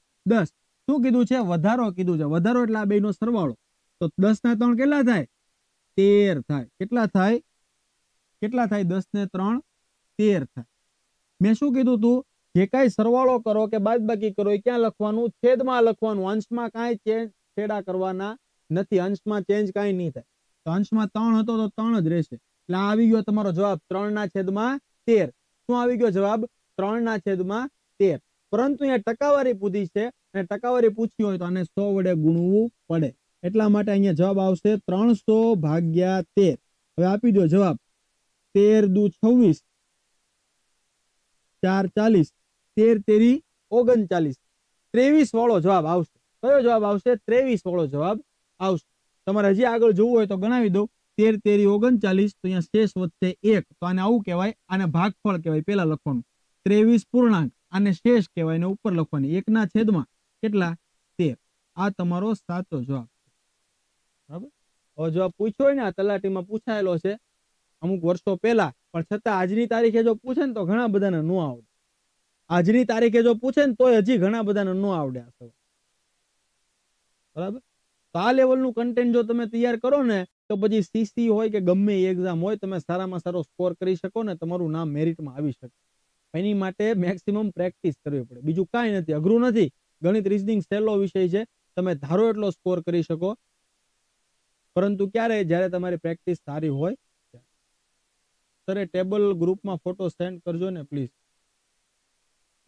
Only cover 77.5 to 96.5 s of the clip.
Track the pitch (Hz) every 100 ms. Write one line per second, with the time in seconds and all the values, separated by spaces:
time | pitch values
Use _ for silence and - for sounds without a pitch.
77.5 | 233 _ _ _ _ _ 170 208 262 262
78.5 | 262 262 226 240 233 247 240 220 233 226
79.5 | 233 240 233 247 285 254 202 180 _ -
80.5 | 208 208 214 185 220 214 - 233 214 220
81.5 | 208 180 185 202 196 185 180 185 165 180
82.5 | 214 190 190 - 180 185 180 180 175 -
83.5 | - 180 170 185 185 185 226 220 165 165
84.5 | 180 170 156 165 147 160 165 147 127 151
85.5 | 123 123 _ _ _ _ _ _ 160 196
86.5 | 202 190 185 214 214 175 185 - 208 214
87.5 | - 180 - 175 143 - 143 120 123 143
88.5 | 165 185 233 233 196 160 151 165 233 247
89.5 | 226 156 - _ _ 165 214 190 202 196
90.5 | 220 175 202 220 202 196 196 185 190 226
91.5 | _ _ - 185 156 139 180 226 214 202
92.5 | - 185 180 165 175 160 165 180 226 _
93.5 | _ _ _ _ _ _ _ _ _ _
94.5 | _ _ - 196 196 196 226 226 214 175
95.5 | 170 185 180 180 175 165 165 - 170 -